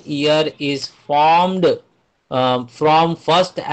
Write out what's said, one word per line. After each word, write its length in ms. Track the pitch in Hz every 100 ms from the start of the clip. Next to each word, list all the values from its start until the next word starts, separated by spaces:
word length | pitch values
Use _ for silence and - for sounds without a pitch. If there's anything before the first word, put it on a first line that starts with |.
| -
year 460 | 143 147 156 151 -
is 280 | 143 135 - _ -
formed, 600 | 147 156 170 185 190 165 - _ _ _ _ -
uh, 280 | 131 127 127 123
from 440 | - 151 156 170 165
first 420 | - 170 185 - -